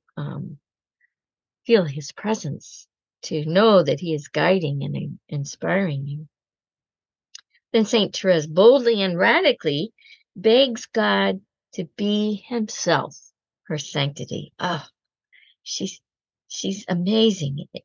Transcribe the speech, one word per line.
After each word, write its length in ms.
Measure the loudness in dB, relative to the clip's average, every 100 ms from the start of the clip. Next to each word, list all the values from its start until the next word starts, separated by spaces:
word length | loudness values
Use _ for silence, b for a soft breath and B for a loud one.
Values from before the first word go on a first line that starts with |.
| _ -10
um, 420 | -8 -8 -12 -14 _ _ _ _ _ _ _ _ _ _ 4
feel 200 | 4 4
his 260 | -4 -10
presence, 760 | -8 -4 -4 -6 -10 -14 -20 -20 _ _ _
to 220 | -8 -6 0
know 360 | 4 6 6
that 200 | 4 0
he 120 | -2
is 140 | -6 -4
guiding 560 | 0 2 2 0 -4
and 120 | -6 -6
in-, 240 | -8 -12 _
inspiring 760 | -8 -8 -8 -4 -2 -2 -4 -8
you. 220 | -10 -14 _ _ _ _ _ _ _ _ _ _ -20 _ _ _
Then 140 | 0 2
Saint 300 | 0 0 -2
Therese 300 | 2 2 2
boldly 560 | 6 8 8 4 0
and 160 | 0 2
radically 760 | 2 4 2 0 -2 -2 -4 b b b b -2
begs 500 | 4 4 4 -2 -6
God 540 | -2 2 2 0 -2 -10 _ _
to 120 | -10 -10 -4
be 480 | -2 0 -2 -4 -6
himself, 720 | -6 -6 -4 0 0 -2 -12 -20 _ _ _ -8
her 100 | -8
sanctity. 720 | -6 -4 -4 -6 -10 -10 -12 -6
Oh, 260 | -6 -6 -10 _ _ _ _ b b b
she's, 380 | -14 -8 -8 -10 _ _ _ _ _
she's 340 | -8 -8 -6 -4
amazing 800 | -2 0 2 2 2 -4 -6 -10 -10